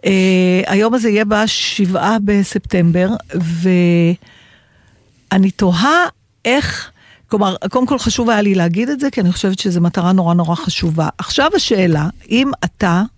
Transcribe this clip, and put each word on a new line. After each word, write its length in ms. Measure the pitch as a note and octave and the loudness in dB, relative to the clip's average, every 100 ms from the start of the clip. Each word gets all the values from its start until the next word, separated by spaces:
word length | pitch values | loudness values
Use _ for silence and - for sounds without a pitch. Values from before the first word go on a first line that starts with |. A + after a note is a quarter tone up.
| - | 2
אה, 60 | F#3+ F#3+ F#3 F3+ F3+ - | 2 4 4 4 2 2
היום 260 | G3+ A3 | 0 2
הזה 160 | B3 A3+ | 2 0
יהיה 160 | G#3 G#3+ | 0 0
בשבעה 920 | G#3 A3 - - - F#3+ F#3 F3+ A3 G3+ | 0 0 -2 -6 -2 0 0 0 0 0
בספטמבר, 840 | G3+ F#3+ G3+ - F#3 E3+ E3+ F#3 A3+ - E3+ E3 E3+ F3+ F3+ F3 E3+ E3+ F3 - - - _ _ _ _ _ _ _ _ | 0 0 -4 -4 0 2 2 0 -2 -6 -6 -4 -2 0 2 2 2 2 0 -8 -20 -20 _ _ _ _ _ _ _ _
ואני 200 | F#3+ G3 | 0 0
תוהה 540 | - G3 E3+ B3 E4 F4 - _ _ - | 2 0 2 2 2 0 -6 _ _ -2
איך, 460 | C4 - - - _ _ - _ | -2 -2 -8 -12 _ _ -20 _
כלומר, 280 | G#3+ G3 F#3 F#3+ | -2 0 -2 -2
קודם 180 | B3+ B3+ | -2 0
כל 120 | C4+ | 0
חשוב 300 | - - A#3 | -2 -2 0
היה 120 | A3 | 2
לי 140 | G#3 F#3+ | 2 2
להגיד 340 | F3 E3+ B3 | 0 0 -2
את 100 | C#4+ | -2
זה, 120 | C#4 | -4
כי 100 | - | 0
אני 100 | F3+ | -2
חושבת 280 | F3+ G3 F#3+ | 0 -2 -2
שזו 220 | G3+ F3 | -2 0
מטרה 300 | E3+ F3+ F3 | 0 0 0
נורא 220 | F#3+ E3+ | 2 2
נורא 220 | F3 E3 E3+ | 0 0 -2
חשובה. 540 | - - E3+ D#3+ D#3 - | -4 -4 -4 -2 -4 -6
עכשיו 320 | - - C#4+ G4 | -6 -2 0 0
השאלה, 520 | - G#3+ F3+ D#3 D#3 - - | 0 0 2 0 -2 -6 -4
אם 220 | A3+ C#4 C4 | 0 0 -2
אתה 400 | F3 _ G3 E3+ A3 | -8 _ 0 0 -2